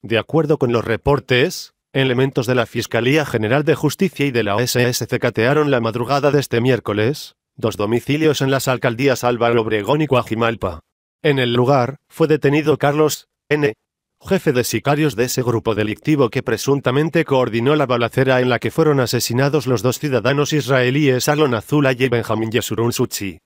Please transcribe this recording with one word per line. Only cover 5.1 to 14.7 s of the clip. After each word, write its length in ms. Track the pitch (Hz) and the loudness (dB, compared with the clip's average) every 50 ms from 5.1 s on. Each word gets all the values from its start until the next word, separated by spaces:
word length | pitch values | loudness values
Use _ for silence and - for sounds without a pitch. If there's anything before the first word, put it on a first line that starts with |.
| - 120 | -4 -2
catearon 520 | - 123 110 - 110 123 143 151 151 147 | -2 -2 0 0 0 2 2 2 2 2
la 100 | 139 123 | 0 0
madrugada 520 | 117 113 104 120 120 113 139 143 135 147 139 | 0 -2 -4 -4 -4 -2 -2 2 2 2 2
de 80 | 147 | 2
este 200 | 131 - - 117 | 0 0 -2 0
miércoles, 760 | 117 127 131 110 - - 104 104 107 120 151 - - - _ _ _ _ _ | 2 2 0 0 0 -4 -2 0 0 0 -2 -4 -10 -18 _ _ _ _ _
dos 220 | - 117 113 95 | -4 -4 -4 -2
domicilios 640 | 90 104 104 113 117 - - 139 151 156 156 139 - 143 | -2 -2 0 0 -2 0 -2 -2 0 2 0 2 2 0
en 80 | 135 | 0
las 160 | 135 135 - | 0 -2 0
alcaldías 560 | - 127 117 - 131 117 110 135 139 127 - - | -2 -4 0 -2 -4 -2 0 0 0 0 2 0
Álvaro 400 | 123 123 113 117 117 117 120 110 | -2 0 2 2 2 2 2 0
Obregón 400 | 110 110 107 101 101 139 151 156 | 0 -2 -2 0 0 0 0 2
y 60 | 143 | 2
Coajimalpa. 720 | 135 123 117 - 113 110 117 113 117 101 - 95 85 82 _ _ _ _ _ _ _ _ - | 0 0 0 0 -2 -2 0 -2 -2 -2 -6 -8 -8 -8 _ _ _ _ _ _ _ _ 0
En 160 | 156 143 135 | 0 2 2
el 140 | 127 120 120 | 0 0 2
lugar, 440 | 120 123 120 143 135 120 120 - - _ _ | 2 2 4 2 2 2 0 -4 -12 _ _
fue 180 | - - 160 | -2 0 2
detenido 500 | 147 156 147 - 139 139 151 156 147 147 | 2 2 2 2 2 2 2 2 2 0
Carlos 520 | - - 143 143 151 156 151 - - - _ _ _ _ _ | 2 2 0 2 2 2 0 0 -4 -12 _ _ _ _ _
N., 240 | 147 151 147 143 - _ _ _ _ _ _ _ _ _ | -2 0 0 -2 -2 _ _ _ _ _ _ _ _ _
jefe 320 | _ - 190 185 - 165 135 | _ -2 -2 0 2 0 0
de 120 | 123 117 | 0 0
sicarios 500 | - | 0